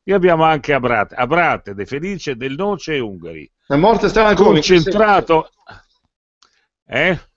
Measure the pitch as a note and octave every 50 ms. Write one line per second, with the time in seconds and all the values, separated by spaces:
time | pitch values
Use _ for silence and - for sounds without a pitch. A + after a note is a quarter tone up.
0 | - F#3+ G3 G3 F3 F#3 E3+ D#3+ D#3+ D#3+ D#3+ D3 - - D3 C3 B2 B2 A#2+ G#2+
1 | G2+ - - - B2 B2 D3+ F3 E3+ D3+ A#2+ G#2+ - G2+ G2 G2+ G2 - B2+ C#3+
2 | E3 G3 G3+ E3+ - D3+ C3 A2+ C3 C3+ C3+ D3 F#3+ G#3 G3+ D#3 - D#3+ D#3 C3+
3 | A#2+ G#2 G2 F2 E2 E2 E2 D#2 D2 - _ _ _ - C#3+ C#3+ F3 A3 A3+ G3+
4 | G#3+ F#3 - A3 A3 G#3+ G3+ E3+ G3+ G#3+ G3 D3+ C#3+ - F#3 F3 D#3 F#3+ F#3 G#3
5 | A3 G#3 G3+ F3+ D#3 - E3 D#3+ - - _ _ _ - - - _ _ _ _
6 | _ _ _ _ _ _ _ _ _ _ _ _ _ _ _ _ _ - - B2+
7 | D#3 F#3 F3 - - _ _